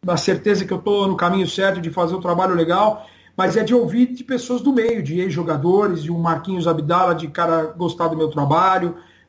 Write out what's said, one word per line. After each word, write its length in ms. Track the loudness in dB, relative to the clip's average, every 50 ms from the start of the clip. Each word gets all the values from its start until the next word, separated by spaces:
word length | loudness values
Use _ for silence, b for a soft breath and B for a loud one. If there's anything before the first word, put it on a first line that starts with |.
| -2
na 140 | -2 -2
certeza 480 | 0 0 0 -2 0 2 0 0 0 0
que 80 | -4 -4
eu 60 | -4
tô 280 | -2 0 0 2 2
no 80 | 0 0
caminho 320 | 0 0 0 2 2 0
certo 360 | -2 -2 0 0 0 0 -2 -4
de 80 | -6
fazer 240 | -2 -2 -2 0 -2
um 60 | -4
trabalho 340 | -2 -2 0 2 2 2 2
legal, 520 | 0 2 2 2 2 2 2 2 B B B B B B B B
mas 220 | -2 -2 0 2 0
é 40 | 0
de 120 | 4 2
ouvir 320 | 2 2 2 2 2 2
de 180 | 2 0 -10 -8
pessoas 380 | -6 -6 -6 -4 -4 -4 -2 0
do 100 | 2 2
meio, 300 | 2 2 2 0 -2 -4
de 180 | -4 -2 -2
ex-jogadores, 800 | -2 -2 -2 -4 -2 -2 -2 0 2 2 4 4 4 2 0 -2 -4
de 80 | -4
um 80 | -4 -2
Marquinhos 480 | 0 -2 -2 -2 -4 -6 -4 -2 0
Abdala, 480 | 0 0 0 0 0 2 2 4 2 2
de 140 | 0 -4 -8
cara 360 | -4 -2 0 0 2 0 0
gostar 440 | -2 -6 -4 -4 -4 -2 -2 -2 -2
do 80 | 0
meu 120 | 0 -2 -2
trabalho, 680 | 0 -2 0 2 2 4 4 4 2 2 0 -2 -4 B B B B B B